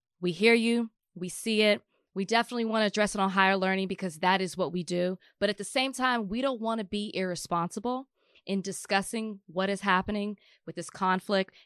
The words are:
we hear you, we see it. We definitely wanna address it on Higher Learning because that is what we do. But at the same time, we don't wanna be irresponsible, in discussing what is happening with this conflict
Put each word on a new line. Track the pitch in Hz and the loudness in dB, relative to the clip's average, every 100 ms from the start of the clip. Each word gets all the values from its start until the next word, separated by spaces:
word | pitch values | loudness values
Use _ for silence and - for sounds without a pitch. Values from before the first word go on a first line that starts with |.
| _ _ | _ _
we | 180 | -4
hear | 165 220 | 4 6
you, | 233 226 233 226 _ _ 175 | 6 6 2 0 _ _ -12
we | 180 | -10
see | - 233 214 | -6 0 4
it. | 214 208 - _ _ | 4 2 -2 _ _
We | 190 196 | -6 0
definitely | 226 233 240 226 | 0 0 -2 -2
wanna | 220 208 | 0 2
address | 214 208 202 | 2 0 0
it | |
on | 196 | 0
Higher | 196 190 196 | 4 4 4
Learning | 185 190 190 | 2 0 -2
because | 185 190 156 | -4 -8 0
that | 180 190 | 2 2
is | 185 - | 0 -2
what | 156 | -2
we | 180 | -4
do. | 156 175 180 185 _ - | -2 0 0 -2 _ -2
But | 202 | -2
at | 202 | -2
the | |
same | 202 262 262 | -4 -2 -2
time, | 254 254 240 196 | -2 0 0 -2
we | 226 | -2
don't | 269 240 | -2 -2
wanna | 220 226 | -2 -4
be | 196 208 208 - | -4 -4 -4 -4
irresponsible, | 185 175 - 170 175 - 240 254 269 _ _ _ - | -4 -4 -4 -2 -2 -4 -4 -4 -8 _ _ _ -6
in | 196 | -4
discussing | 185 185 - 196 - 226 220 196 - | -4 -8 -2 -2 0 -6 -8 -10 -8
what | 165 196 | -4 -2
is | 196 | 0
happening | 202 185 190 208 208 202 _ _ - | 2 2 2 -4 -4 -8 _ _ -14
with | 175 | -12
this | 165 | -12
conflict | - 185 185 - 196 190 - | -2 0 0 2 0 0 -6